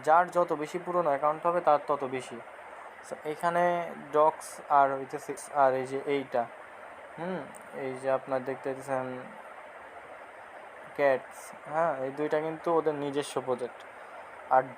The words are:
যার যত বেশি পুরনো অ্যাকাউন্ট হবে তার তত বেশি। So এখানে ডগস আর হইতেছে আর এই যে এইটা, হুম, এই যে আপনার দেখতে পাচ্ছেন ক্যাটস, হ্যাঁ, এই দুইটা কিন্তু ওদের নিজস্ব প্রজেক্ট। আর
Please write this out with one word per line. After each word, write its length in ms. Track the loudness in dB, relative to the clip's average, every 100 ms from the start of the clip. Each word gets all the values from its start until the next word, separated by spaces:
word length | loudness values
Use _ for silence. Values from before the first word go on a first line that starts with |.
যার 260 | 6 6 6
যত 220 | 2 2
বেশি 260 | 0 -2 -4
পুরনো 300 | 0 2 4
অ্যাকাউন্ট 380 | 4 2 2 2
হবে 140 | 4
তার 180 | 6 4 4
তত 180 | 0
বেশি। 320 | 0 -4 -6 -12 -14 -16 -16 -16 -16 -16 -12
So 40 | -8
এখানে 600 | -6 0 2 4 4 4 -2 -8 2
ডগস 480 | 6 6 4 -12 -12 4
আর 300 | 6 6 2
হইতেছে 360 | -4 -8 -8 -10 -2
আর 180 | 6 6
এই 140 | 6 0
যে 140 | -4 0
এইটা, 400 | 0 2 -2 -2 -8 -16 -16 -16 -16 -16 -8
হুম, 220 | -6 -6 -8 -14 -12 -8
এই 160 | -6
যে 160 | -4 0
আপনার 340 | 0 0 -2
দেখতে 300 | -2 -4 -4
পাচ্ছেন 440 | -6 -2 -2 -2 -8 -12 -14 -16 -16 -16 -18 -16 -16 -16 -16 -16 -18 -16 -16 -16 -16 -12 2
ক্যাটস, 560 | 4 4 0 -16 -16 -14 -4
হ্যাঁ, 320 | 0 0 0
এই 60 | -4
দুইটা 300 | -2 0 0
কিন্তু 340 | 0 -4 2
ওদের 200 | 2 2
নিজস্ব 460 | 0 -2 -2 -2 -4
প্রজেক্ট। 380 | -2 -2 -2 -8 -16 -16 -16 -16 -16 -14 4
আর 120 | 4 4